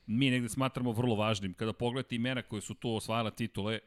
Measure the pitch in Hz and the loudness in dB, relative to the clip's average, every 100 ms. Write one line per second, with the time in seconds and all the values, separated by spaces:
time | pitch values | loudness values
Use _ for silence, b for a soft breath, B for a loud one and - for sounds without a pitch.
0 | - 110 135 127 120 135 131 127 123 110 | -2 2 4 4 0 0 0 0 0 2
1 | 123 107 107 104 95 87 113 - 120 131 | 2 4 2 2 -2 -4 -4 -2 -2 -2
2 | - 120 123 127 - 107 - - 123 110 | -2 -2 0 -2 -4 -8 -8 -6 -2 -2
3 | - 113 110 - 113 - 101 110 | 0 0 0 -2 -4 -2 -2 -4